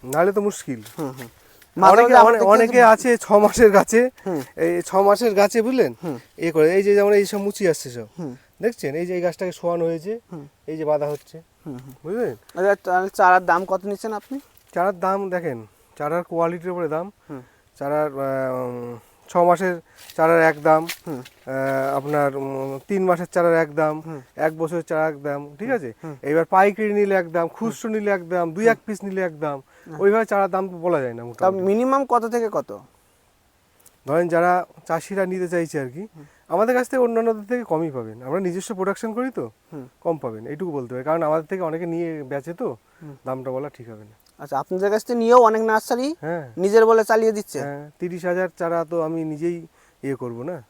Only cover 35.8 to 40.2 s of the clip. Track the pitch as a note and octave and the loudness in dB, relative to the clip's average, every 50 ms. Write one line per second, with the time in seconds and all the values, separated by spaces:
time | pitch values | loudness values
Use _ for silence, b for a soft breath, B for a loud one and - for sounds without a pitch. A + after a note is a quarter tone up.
35.8 | C3+ B2+ B2 D#3 G3+ A3 _ D#3+ C#3+ b b b b b D#3+ F3+ G#3+ A#3 B3+ B3 | -6 -6 -10 -14 -16 -16 _ -20 -20 b b b b b 0 0 2 2 2 -2
36.8 | B3+ - - C4 B3 A#3 A#3 A3+ A3+ A#3 A3+ G#3+ G#3 G3 B3 B3 A#3 - E3+ D#3 | -2 -2 0 0 0 2 0 0 0 0 -2 -4 -4 -6 -6 -6 -2 -2 -2 -2
37.8 | E3 D#3+ C3+ B2+ A2+ A2 G#2+ A2+ B2+ B2+ D3 F#3 G3 F3+ E3+ F#3+ F#3+ - A3+ F#3 | -2 -4 -6 -8 -8 -10 -12 -14 -10 -6 -4 -2 -2 -2 -4 -6 -8 -10 -6 -4
38.8 | F#3+ F#3+ G3 - - A3+ G#3+ A3+ B3+ C4 A#3+ - C#3 A2+ _ _ _ _ - D3+ | -4 -4 -4 -4 -6 -8 -6 -4 -6 -6 -6 -8 -10 -10 _ _ _ _ -16 -16
39.8 | B2+ B2 _ _ _ E3+ E3 D3+ | -16 -18 _ _ _ -4 -4 -4